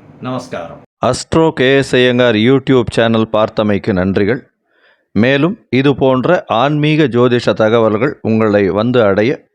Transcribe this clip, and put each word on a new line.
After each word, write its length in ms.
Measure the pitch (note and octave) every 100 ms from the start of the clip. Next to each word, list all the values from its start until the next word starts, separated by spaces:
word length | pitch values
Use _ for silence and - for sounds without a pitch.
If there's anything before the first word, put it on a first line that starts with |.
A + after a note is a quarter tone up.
| - -
நமஸ்காரம். 640 | B2 B2+ - F#2 E2 D#2 - _ A2+
அஸ்ட்ரோ 440 | B2 - E3 D#3+
கே 260 | - C3 C#3
எஸ் 200 | C3+ B2+
ஐயங்கார் 380 | B2+ B2 B2
YouTube 500 | G#2+ A2+ C3+ C#3 C3 G#2+
சேனல் 380 | - A#2 A2+ A2
பார்த்தமைக்கு 600 | G#2+ A2 - G#2 G2+ A2
நன்றிகள். 480 | F#2 F#2+ F#2+ G2+ B2+ - _ _ _ _ _ _
மேலும் 460 | G2 B2 C#3 E3 A#3 _
இது 260 | C3 C#3 A3
போன்ற 480 | C3 B2+ D3+ F3 -
ஆன்மீக 580 | A2 C#3 D3+ D3+ D3+
ஜோதிஷ 480 | C#3+ A#2 B2 A#2+ -
தகவல்கள் 640 | F#2+ A2 A#2 A2 G#2 C#3 -
உங்களை 480 | A2 A2 A2 G2+ F#2+
வந்து 320 | G2 A#2 B2
அடைய 400 | G2+ G2 A2+ - _